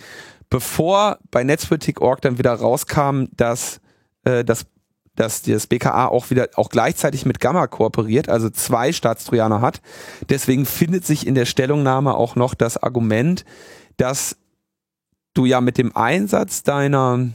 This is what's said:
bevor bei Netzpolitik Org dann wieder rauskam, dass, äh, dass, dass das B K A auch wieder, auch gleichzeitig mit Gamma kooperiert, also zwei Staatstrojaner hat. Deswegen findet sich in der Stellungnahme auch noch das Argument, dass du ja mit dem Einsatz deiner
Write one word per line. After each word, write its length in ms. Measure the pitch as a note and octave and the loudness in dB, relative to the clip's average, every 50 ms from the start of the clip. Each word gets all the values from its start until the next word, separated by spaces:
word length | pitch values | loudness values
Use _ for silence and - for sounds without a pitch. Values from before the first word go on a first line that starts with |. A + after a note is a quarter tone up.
| - - - - - - - _ _ - | -14 -20 -20 -20 -20 -20 -20 _ _ -4
bevor 680 | - B2+ - - - - D#3+ E3+ F#3+ G3 G#3 G#3 - - - _ | -4 -4 -2 -2 -2 -2 0 2 2 2 2 0 -2 -4 -6 _
bei 140 | - B2+ B2 | -2 0 2
Netzpolitik 580 | C3+ D3+ E3 - - E3+ D#3 - - C#3 - | 0 0 -2 -2 -2 -4 -2 -2 -4 -2 0
Org 200 | - A#2+ C3 - | 2 0 2 0
dann 180 | - C#3 B2 A#2+ | -2 -2 0 0
wieder 140 | B2+ B2+ A#2+ | 0 0 0
rauskam, 720 | - A#2 A2+ B2 C3+ - - - D3+ C#3+ C#3 C#3 C#3 C3 - - | 0 0 0 0 0 -2 -2 0 0 0 2 0 0 -2 -2 -2
dass, 420 | - A#2+ A#2 A#2+ B2 - - - - _ _ _ _ _ _ _ _ - | -2 0 0 -2 -4 -6 -10 -12 -16 _ _ _ _ _ _ _ _ -2
äh, 200 | B2+ B2+ A#2+ A#2+ | 0 0 2 2
dass, 220 | A#2 A2+ - - - _ _ _ _ _ _ _ _ _ | 0 -2 -2 -4 -12 _ _ _ _ _ _ _ _ _
dass 280 | - A2+ A2 - - - | -2 -2 -2 -4 -4 -2
das 240 | - A2+ G#2+ - | -2 -2 -2 0
B 100 | - - | 0 0
K 140 | A#2+ - C3+ | 0 2 2
A 160 | - A2 B2+ | 2 2 2
auch 240 | - - A#2+ - - | 2 0 -2 -2 0
wieder, 180 | C3 B2 A#2+ - - | 0 0 0 0 0
auch 140 | - A2+ - | -2 -2 0
gleichzeitig 580 | - A#2+ A2+ C#3 E3+ - - D3+ - C3 - | 0 2 2 2 0 0 -2 -2 -2 -2 -2
mit 120 | C3+ A#2 - | -2 0 0
Gamma 280 | - A#2+ D3+ F#3 D3+ | 0 0 2 0 0
kooperiert, 640 | A#2+ - - A2+ A2 - - A2 A2 A2 C3+ D#3+ - | -2 0 -2 -2 0 0 -2 0 0 0 0 2 2
also 200 | - A#2 A2+ A2 | 0 0 0 -2
zwei 420 | - - - - B2+ A2+ A#2+ C#3+ | -4 -6 -4 -2 0 0 0 0
Staatstrojaner 680 | E3+ - - A#2 A2+ - - - - A#2 A2 A2 G#2+ G#2 | -2 -2 -2 -2 -2 -4 -4 -2 0 2 2 2 2 2
hat. 200 | B2 C#3 - - _ - - - - - - - - - | 0 0 -2 -4 _ -20 -20 -20 -20 -20 -18 -8 -4 -2
Deswegen 360 | C3+ C#3 - - C3 B2+ C#3+ | -2 0 0 0 2 2 0
findet 400 | - - - F3+ E3 F3+ F#3 - | -2 -2 -2 0 0 0 0 0
sich 220 | - D3+ D3 - | 0 -2 0 0
in 80 | - C3+ | 0 0
der 100 | C3+ A#2 | 2 0
Stellungnahme 680 | - - - B2+ C3 D3 D3 C#3 C3+ C3 C3 C#3+ C#3 A#2+ | 0 0 0 0 0 0 0 2 2 2 2 2 0 2
auch 200 | - A#2 A#2 - | 0 0 0 0
noch 200 | B2 B2 B2 - | 0 0 0 0
das 220 | - A#2 A#2 - | 0 -2 -2 -2
Argument, 680 | - - - B2 B2 A#2 A2 G#2+ A2 B2+ E3 F3+ F#3 - - - - - - - - - _ _ | -2 -4 -2 -2 -2 0 0 2 2 2 0 0 -2 -6 -12 -20 -20 -20 -20 -20 -20 -20 _ _
dass 400 | - B2+ B2+ C#3+ C#3 - - - - _ _ _ _ _ _ _ _ _ _ _ _ _ _ _ _ _ _ - | -2 -2 0 -2 -4 -6 -8 -10 -14 _ _ _ _ _ _ _ _ _ _ _ _ _ _ _ _ _ _ -2
du 100 | - B2+ | 2 2
ja 160 | B2 B2+ B2+ | 4 4 4
mit 160 | B2 B2 - | 2 2 2
dem 180 | - A#2+ A#2 - | 2 0 0 0
Einsatz 680 | A2+ A2 A#2+ D3+ F#3 G3+ G3 - - G3+ G3 - - - | 0 2 2 2 0 0 0 0 -2 -2 -2 -6 -2 0
deiner 680 | - C#3+ C#3+ C#3 C#3+ C#3+ C3+ C3 B2+ B2 B2 B2+ A#2+ | 0 0 2 2 2 2 2 2 2 2 0 0 -4